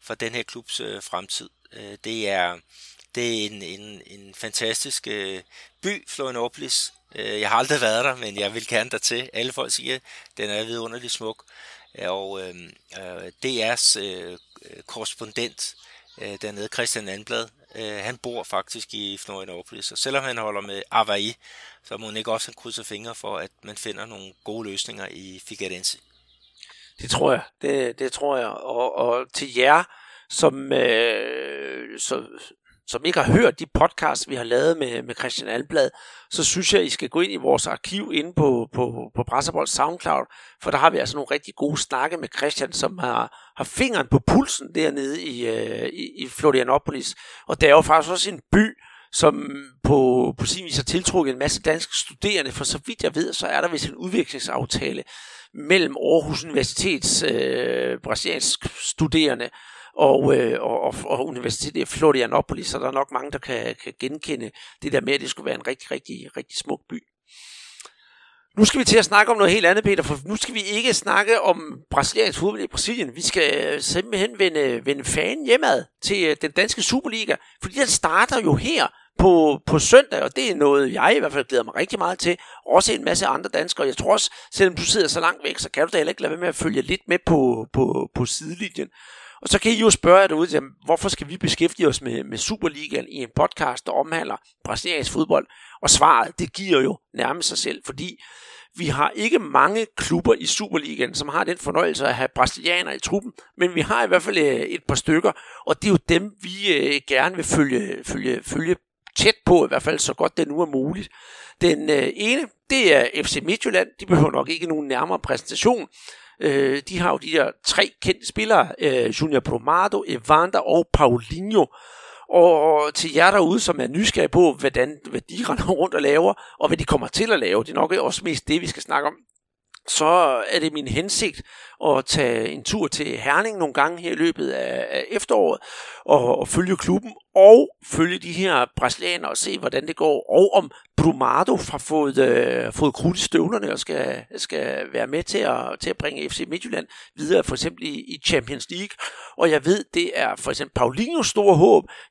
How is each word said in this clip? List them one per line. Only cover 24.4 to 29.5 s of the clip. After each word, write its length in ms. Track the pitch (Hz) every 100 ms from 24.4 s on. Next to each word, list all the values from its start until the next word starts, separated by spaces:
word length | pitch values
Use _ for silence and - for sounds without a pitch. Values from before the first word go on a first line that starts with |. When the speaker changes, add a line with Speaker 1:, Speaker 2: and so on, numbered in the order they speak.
Speaker 1:
gode 260 | - 110 107
løsninger 380 | 98 - 107 98
i 300 | - 95 92 -
Figueirense. 500 | 104 95 90 - - _ _ _ _ _ _ - - - -
Speaker 2:
Det 80 | -
tror 220 | - 143
jeg. 100 | 123 - _
Det, 380 | 143 139 127 117
det 120 | 131
tror 260 | - 143 135
jeg. 100 | 113
Og, 480 | 101 127 120 123 -
og 300 | 120 120 127
til 220 | - 143